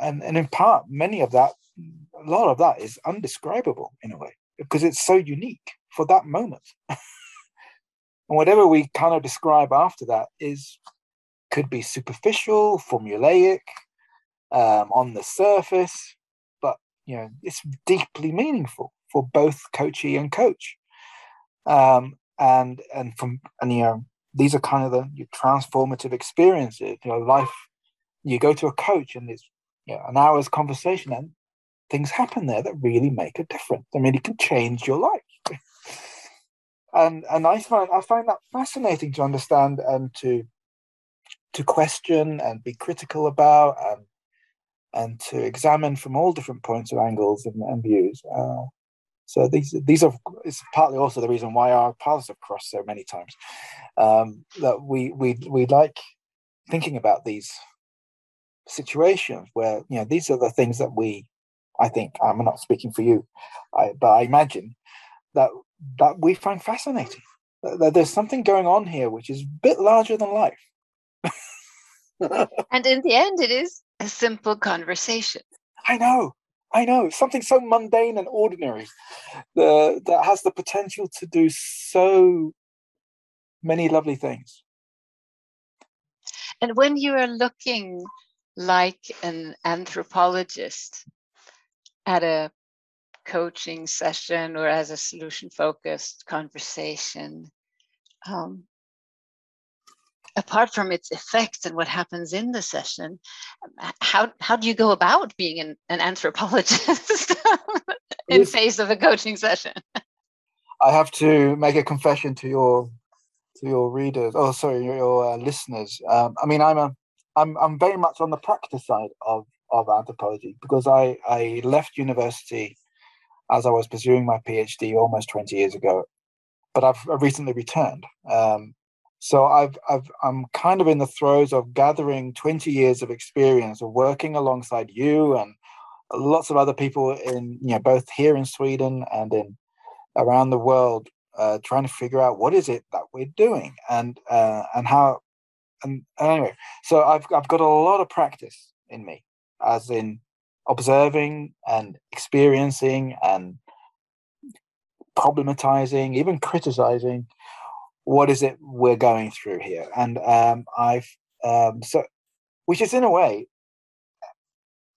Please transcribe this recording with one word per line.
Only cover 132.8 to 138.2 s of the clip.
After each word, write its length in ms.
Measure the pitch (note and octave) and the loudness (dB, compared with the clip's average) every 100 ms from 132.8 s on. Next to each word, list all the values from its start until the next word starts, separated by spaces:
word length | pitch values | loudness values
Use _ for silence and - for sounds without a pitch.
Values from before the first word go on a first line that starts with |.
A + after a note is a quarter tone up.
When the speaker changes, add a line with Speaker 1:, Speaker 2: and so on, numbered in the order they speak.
| C3 B2+ | 2 2
Speaker 1:
of 80 | B2 | -4
experience 720 | A#2 - D3 C3+ B2+ A2+ G#2+ | -12 -8 2 4 4 2 -6
of 100 | A2+ | -6
working 420 | A#2 C3 C#3 D#3+ | 0 0 0 -4
alongside 560 | D3 C3+ B2+ A#2 A#2+ G#2+ | -2 -2 -2 -4 -8 -6
you 460 | G2+ C#3+ D3+ D3+ B2+ | -4 0 2 4 2
and 180 | G#2 _ _ - - - - | -2 _ _ -20 -20 -20 -12
lots 380 | - C#3 D#3+ - | -4 0 0 2
of 60 | C#3+ | 2
other 180 | C#3 | 2
people 380 | C3+ C#3 C#3 C3 | 0 -4 -2 -2
in, 460 | C#3 B2+ B2 A#2+ B2 | -2 -6 -8 -8 -8
you 120 | C3 | -4
know, 60 | A#2 | -2
both 300 | B2+ C3 B2+ | 2 2 0
here 260 | - | 0